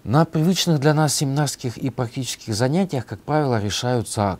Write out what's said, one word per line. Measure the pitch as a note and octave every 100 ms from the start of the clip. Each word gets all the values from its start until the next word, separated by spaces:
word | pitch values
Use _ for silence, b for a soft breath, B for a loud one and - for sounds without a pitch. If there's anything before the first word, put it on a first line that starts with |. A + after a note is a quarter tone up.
На | - C#3 E3
привычных | D#3+ D#3+ F3 - D3+
для | D3
нас | D3+ D3+
семинарских | - C#3 C#3 C#3+ - B2 -
и | C3+
практических | A2+ A#2+ C3+ B2 - -
занятиях, | G#2 B2+ E3 G3 - -
как | G#2
правило, | - D3+ C#3 A2+
решаются | G2+ - B2 B2 G2+ - G2+ F2+